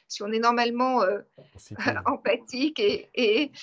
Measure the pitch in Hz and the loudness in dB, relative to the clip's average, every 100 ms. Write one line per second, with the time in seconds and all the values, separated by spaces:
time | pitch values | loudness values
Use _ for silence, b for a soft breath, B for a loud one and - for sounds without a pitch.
0 | b - 208 220 233 240 240 240 262 247 | b -10 -4 0 2 2 2 0 2 2
1 | 190 202 - - - - - 107 240 - | 2 0 -6 -20 -20 -20 -18 -6 -2 -2
2 | - 277 233 240 - 247 294 311 202 - | -2 -2 0 -2 -4 -4 -4 0 0 0
3 | - - 226 220 285 B | -4 0 2 2 0 B